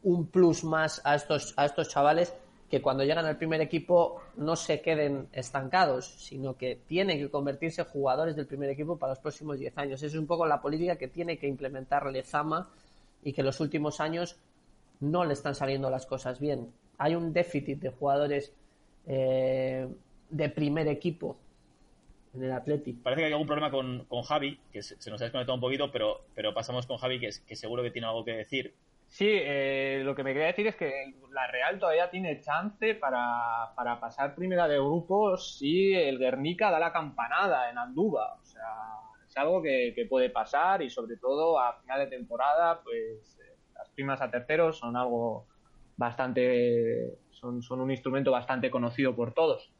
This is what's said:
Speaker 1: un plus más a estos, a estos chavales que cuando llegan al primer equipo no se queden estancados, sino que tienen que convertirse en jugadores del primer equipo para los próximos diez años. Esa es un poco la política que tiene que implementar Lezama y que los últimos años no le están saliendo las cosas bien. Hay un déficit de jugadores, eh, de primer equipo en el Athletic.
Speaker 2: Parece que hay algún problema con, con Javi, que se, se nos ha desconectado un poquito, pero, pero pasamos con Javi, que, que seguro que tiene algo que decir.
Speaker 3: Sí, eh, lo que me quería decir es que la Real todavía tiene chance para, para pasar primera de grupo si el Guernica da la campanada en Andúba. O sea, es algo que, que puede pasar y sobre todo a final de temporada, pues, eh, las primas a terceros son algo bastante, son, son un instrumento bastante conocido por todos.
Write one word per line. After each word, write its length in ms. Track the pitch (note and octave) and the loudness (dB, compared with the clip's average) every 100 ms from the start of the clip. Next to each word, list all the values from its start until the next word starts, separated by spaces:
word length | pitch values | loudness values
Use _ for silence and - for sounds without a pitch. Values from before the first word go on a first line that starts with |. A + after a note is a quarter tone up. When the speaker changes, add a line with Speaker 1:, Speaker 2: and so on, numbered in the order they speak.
Speaker 1:
un 260 | G3+ F3 E3 | 4 2 4
plus 360 | F#3 F3 D#3+ | 6 6 6
más 380 | E3 D#3+ D#3 - | 0 0 0 0
a 120 | - D3 | 2 2
estos, 380 | - D3 - - | 2 0 0 2
a 80 | C#3+ | 2
estos 240 | C#3+ D#3+ | 2 -2
chavales 440 | - C#3+ D#3 F3 - - - - | 4 4 6 2 -2 -18 -20 -2
que 120 | C#3 | 0
cuando 220 | C#3 C3+ | 2 2
llegan 220 | C#3 D#3+ D#3+ | 2 2 0
al 120 | D3 | -2
primer 240 | E3 D#3+ | 0 0
equipo 600 | D3+ E3+ D#3+ F3+ E3+ - - - | 0 -2 4 6 6 0 -14 -6
no 180 | D3 E3 | -2 -2
se 260 | - D3+ | 0 -2
queden 460 | - D#3 D3 C#3 B2+ | 2 2 2 0 -6
estancados, 720 | - B2+ C#3 C3 F3+ F3 B2+ B2 | -10 -6 -6 0 4 4 2 -4
sino 500 | - - C#3 C3+ B2 | -16 -16 -8 -6 -4
que 200 | B2+ A#2+ - | -6 -6 -4
tienen 320 | E3 G3 D#3 | 0 0 0
que 100 | C#3+ | -2
convertirse 520 | D3 C#3+ C#3 E3 D#3+ | -2 -2 -2 -4 -4
en 60 | E3+ | -6
jugadores 480 | D3 C#3 C3 E3 D3+ | -2 0 2 0 -2
del 120 | C#3+ | -6
primer 220 | C#3 C#3 | -4 -4
equipo 280 | C#3 D3+ E3+ | -4 -4 -4
para 140 | C3+ | -4
los 80 | C3 | -4
próximos 400 | D3+ C#3+ D#3 C#3 | -8 -10 -8 -6
diez 180 | C3 - | -6 -6
años. 240 | C#3+ C3+ | -6 -6
Esa 60 | D3 | -6
es 120 | D#3 | -6
un 60 | D3+ | -2
poco 220 | E3+ E3 | 0 2
la 140 | C#3+ | 2
política 340 | C#3+ D#3 F3 F3 | 0 -2 0 -2
que 140 | C3 | -4
tiene 280 | - E3+ D#3+ | -6 -6 -4
que 100 | C#3+ | -4
implementar 580 | C3+ C#3 C#3 C3 C#3+ C#3 | -4 -6 -8 -2 -2 0
Lezama 600 | C3 C3 D3+ D3+ D#3 F#3 - - _ _ _ | -4 -2 -2 0 -2 -4 -16 -20 _ _ _
y 100 | - | -8
que 100 | C3+ | -2
los 160 | C3+ C3 | -2 0
últimos 400 | D3+ D#3 D3+ D3 | -2 0 -2 -2
años 380 | D3+ E3 F3 - _ _ _ _ _ _ | -4 -2 -6 -10 _ _ _ _ _ _
no 240 | C#3+ E3+ E3+ | 0 2 2
le 80 | |
están 200 | C#3 D3+ | 0 -2
saliendo 360 | C3+ C3+ C3+ C3+ | -2 -2 0 0
las 160 | C3 - | -2 -4
cosas 340 | C3+ B2+ B2+ | -6 -6 -4
bien. 320 | C#3+ C3+ A#2 - _ _ | -2 -2 -6 -16 _ _
Hay 160 | C#3+ | 0
un 200 | E3+ E3+ | 0 0
déficit 460 | E3 F3 D3 C#3 C#3 | 0 2 0 -2 -4
de 100 | D3 | -6
jugadores, 640 | - D3 C#3 D3 C#3+ C#3+ - - _ _ _ - | -2 2 4 4 0 -4 -16 -20 _ _ _ -4
eh, 840 | C3+ C3 C3 C3 C3 C3 C3 B2+ - _ - _ | 0 2 2 2 2 0 -2 -6 -10 _ -20 _
de 200 | D#3 D3 | -2 -2
primer 380 | C#3+ D3 D3 D3+ | 0 0 2 0
equipo 500 | C#3 F3+ D#3+ - - - _ _ _ _ _ _ - _ | 0 -2 -2 -8 -10 -18 _ _ _ _ _ _ -20 _
en 120 | B2+ C3 | -8 -4
el 60 | |
Athletic. 500 | B2+ C3 D3 C3+ A#2+ | -4 -2 -2 -2 -6
Speaker 2:
Parece 180 | - C3+ | -2 0
que 40 | D#3+ | 0
hay 60 | |
algún 120 | D3+ D3+ | 0 0
problema 240 | D3 D3+ | 0 0
con, 360 | C3+ C3 B2 A#2+ | 0 -2 -6 -6
con 180 | B2 | -8
Javi, 360 | A#2+ D3+ C#3 D3 _ | -2 0 -2 -8 _
que 100 | G#2+ | -14
se, 180 | - - | -14 -14
se 120 | - | -12
nos 100 | G#2+ | -6
ha 40 | A#2 | -6
desconectado 300 | B2+ B2 B2+ | -4 -2 0
un 60 | |
poquito, 300 | B2 C3+ C#3+ | 0 0 -2
pero, 300 | B2+ G#2+ G#2+ - | 0 0 -2 -8
pero 200 | - G#2+ | -4 -4
pasamos 340 | G#2 A2+ B2 B2 | -2 -4 -6 -6
con 100 | A#2+ | -4
Javi, 220 | B2+ B2+ | -4 -4
que, 100 | A#2 - _ | -6 -10 _
que 100 | G#2+ | -12
seguro 280 | A2 A#2+ | -8 -4
que 80 | B2 | -4
tiene 160 | A#2+ A2+ | -4 -4
algo 180 | A2+ A2+ | -4 -4
que 60 | |
decir. 420 | A2+ G#2 C3+ - _ _ _ _ | -8 -4 -4 -4 _ _ _ _
Speaker 3:
Sí, 180 | - G3+ | 0 2
eh, 720 | G#3 C#3+ C#3+ C3+ C3+ C3+ C3+ | 4 2 0 0 0 0 0
lo 120 | C3+ C#3 | -2 -2
que 80 | |
me 80 | C3+ | -2
quería 160 | C3+ D#3 | 0 0
decir 180 | F3+ G#3 | 2 0
es 100 | G#3 | 0
que 380 | D#3+ C3+ C3+ C3 B2+ | -4 -4 -8 -14 -10
la 140 | C3+ B2+ | -4 -2
Real 320 | B2 C#3 F#3+ | 0 0 2
todavía 320 | F#3+ D#3+ F3 | 4 4 4
tiene 300 | F#3 F#3 D3 | 0 -4 -4
chance 560 | - D3+ G3 G#3 A3 G#3+ | -2 -2 -2 -2 -2 0
para, 760 | C#3+ B2 B2 A#2+ A#2 A#2 A2+ - | 0 0 0 0 -2 -2 -4 -4
para 240 | A#2+ A#2+ | -4 -2
pasar 340 | A#2 - C#3 | -6 -4 -4
primera 340 | C#3+ F#3 F3+ E3+ | -2 -2 2 4
de 100 | C#3+ | 4
grupo 600 | C#3 E3 E3+ G3 G#3+ F#3 | 2 0 0 2 4 2
si 560 | - - C#3 E3+ G3 | -4 -6 0 4 4
el 240 | F#3+ D3 C3 | 4 2 2
Guernica 540 | B2+ C3 C#3+ F3+ G#3 | 2 2 -2 2 2
da 80 | E3 | 4
la 120 | E3 | 2
campanada 800 | E3 D3+ A#2 A#2 D#3 G3 D3 B2 | 0 -4 -4 -2 2 2 2 0
en 80 | A#2+ | -4
Andúba. 600 | B2 C3 G#3+ C#3 G#2+ - | -6 0 0 2 -2 -6
O 40 | _ | _
sea, 180 | A2 A2 A2 A2 G#2+ - - _ | -14 -12 -10 -12 -14 -18 -20 _
es 100 | - | -2
algo 240 | D3 F#3 | 2 2
que, 320 | D#3+ C3 B2 | 2 2 0
que 120 | A#2 A2+ | -2 0
puede 260 | C3 B2+ | 2 2
pasar 500 | A#2+ A2 C#3+ E3+ F#3+ | 2 0 2 4 2
y 80 | C#3 | 0
sobre 280 | A#2+ A2+ A2+ | -6 -8 -4
todo 420 | B2+ C#3+ D#3+ D#3 | 0 2 4 4
a 200 | B2 - | 2 0
final 180 | _ C3+ | _ -2
de 80 | C#3 | -2
temporada, 760 | C3 A2+ A#2+ C#3+ D#3 E3+ - | -4 -8 0 2 4 4 2
pues, 560 | - A#2 A2+ A2 - _ | -2 -6 -6 -10 -16 _
eh, 160 | - - _ - | -20 -20 _ -20
las 140 | - | -18
primas 300 | - C#3 C3+ | -6 -4 -2
a 100 | B2+ | -2
terceros 480 | B2 A#2+ D#3 E3 D#3 | -4 0 4 4 2
son 180 | A#2+ A#2+ | -4 -2
algo 480 | B2+ A#2+ A#2 A2+ - _ _ - - - | 0 0 -2 -6 -12 _ _ -20 -20 -4
bastante, 1200 | B2 A#2 B2+ B2 B2 B2 A#2+ A#2+ A#2 A#2 A#2+ - _ | -4 -2 -2 2 4 4 4 4 2 0 -4 -8 _
son, 320 | - B2 B2 | -14 -8 -8
son 200 | A#2 B2+ | -6 -4
un 100 | C3 | -2
instrumento 400 | C3 C3 C3+ C3 | -2 -2 0 2
bastante 400 | B2+ B2 C3 B2 | 2 0 -2 0
conocido 440 | B2 A#2+ A#2+ C3+ A#2+ | 0 -2 2 0 2
por 180 | A2+ - | -2 2
todos. 360 | D#3+ C3+ - _ | 2 2 -4 _